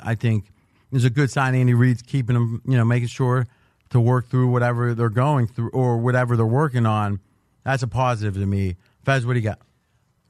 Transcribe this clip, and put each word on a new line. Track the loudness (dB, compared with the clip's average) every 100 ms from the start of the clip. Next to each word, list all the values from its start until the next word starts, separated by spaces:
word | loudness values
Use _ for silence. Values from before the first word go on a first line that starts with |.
I | -6 -4
think | 0 -2 -4 _ _ _ -6
is | 0 0
a |
good | 2 0
sign. | 0 0 2
Andy | 2
Reid's | 4 4 2
keeping | -4 -4 -2 0
them, | -2 -4 -2
you | 2
know, | 2
making | 0 -2
sure | -4 -2 -2 -4 _ _ _ _
to | 2
work | 2 2 0
through | 0 2
whatever | 2 0 0 -2
they're | 0 -2
going | 0 0 0 -2
through | -4 -6
or | -2 0 0
whatever | 0 0 2 0
they're | 2
working | 2 0 0 0
on. | 0 -2 -4 _ _ _ _
That's | -4 -4
a | -2
positive | -2 -2 -2 -4 -2
to | -2
me. | 0 -2 -6 _ _ -2
Fez, | -2 0
what |
do | -2
you | -2
got? | -6 _ _ _ _ _ _ _